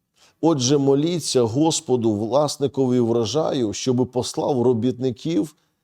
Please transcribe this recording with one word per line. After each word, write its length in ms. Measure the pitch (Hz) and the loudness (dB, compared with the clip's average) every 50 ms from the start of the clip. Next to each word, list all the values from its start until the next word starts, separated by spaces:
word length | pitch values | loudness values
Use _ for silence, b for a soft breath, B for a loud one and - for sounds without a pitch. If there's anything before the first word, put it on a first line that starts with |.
| _ _ _ b b b b b 147 | _ _ _ b b b b b 0
Отже, 340 | 165 165 135 123 127 151 143 | 2 2 2 2 2 2 2
моліться 640 | 139 139 139 139 151 170 180 160 - - - 127 | 4 4 2 2 2 -2 -2 -4 -4 0 2 2
Господу, 720 | 120 110 113 143 160 160 156 - - - 127 123 110 113 107 | 2 2 2 0 0 0 0 -2 -2 -2 0 0 2 0 0
власникові 840 | 101 113 107 117 147 151 139 - - 139 123 - 135 135 123 123 123 | 0 -2 0 0 0 0 0 -2 -4 -4 -4 -2 0 0 2 2 2
врожаю, 720 | 120 113 117 120 113 101 117 156 165 - - 135 117 101 | 2 2 2 0 0 -2 -2 -2 -2 -2 -2 -2 -2 -4
щоби 320 | 101 - - 131 127 123 123 | -4 -4 -2 -2 0 0 0
послав 580 | - - 127 113 - - 156 - - 147 120 | -2 -2 -6 -6 -4 -6 -4 -2 -2 0 2
робітників 920 | 120 127 123 110 113 127 117 113 131 131 113 - - 160 170 202 185 151 _ _ _ _ _ _ | 2 2 2 2 0 -2 -2 -2 -4 -4 -4 -4 -6 -2 -2 -2 -2 -4 _ _ _ _ _ _